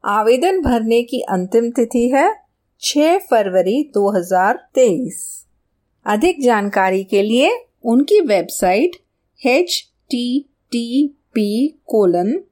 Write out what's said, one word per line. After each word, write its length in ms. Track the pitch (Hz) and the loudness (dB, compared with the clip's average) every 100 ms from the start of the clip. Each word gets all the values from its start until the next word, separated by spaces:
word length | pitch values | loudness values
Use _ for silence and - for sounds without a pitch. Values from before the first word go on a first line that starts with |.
आवेदन 560 | - 208 220 254 349 381 | -2 0 2 2 2 0
भरने 420 | 269 233 220 233 | 0 0 2 0
की 180 | 240 254 - | 0 -6 -4
अंतिम 400 | 185 185 226 233 | -4 0 0 0
तिथि 380 | 240 233 240 240 | -2 -2 0 0
है 340 | 269 339 440 _ _ _ _ | 2 0 -2 _ _ _ _
छह 380 | - 302 311 370 | -4 0 2 0
फरवरी 680 | - 233 196 185 175 247 294 | 0 0 2 0 0 -2 -2
दो 160 | 208 202 | -2 0
हज़ार 580 | 202 175 185 190 233 _ | 0 -2 0 0 -2 _
तेईस। 720 | - 254 196 254 - - - _ _ _ _ _ _ - | 2 2 2 -4 -10 -16 -18 _ _ _ _ _ _ -4
अधिक 360 | 208 330 349 | 0 0 0
जानकारी 600 | 247 220 202 196 190 190 | 0 0 0 0 0 0
के 180 | 196 202 | 0 -2
लिए 460 | 208 233 311 480 - _ | 0 2 2 0 -8 _
उनकी 360 | 240 240 285 415 | 0 0 4 2
वेबसाइट 760 | 311 196 - - 180 196 339 - _ _ _ _ | 2 0 -2 -2 0 0 0 -4 _ _ _ _
एचटीटीपी 2250 | 240 262 349 - - _ _ 247 247 262 277 _ _ 240 233 254 285 _ _ - 208 214 285 - - | 0 0 0 -6 -10 _ _ -6 -2 -4 -6 _ _ -6 -4 -2 -2 _ _ -4 -2 -2 -4 -6 -4
कोलन 580 | 226 190 175 185 330 359 | 0 2 0 -2 -4 -8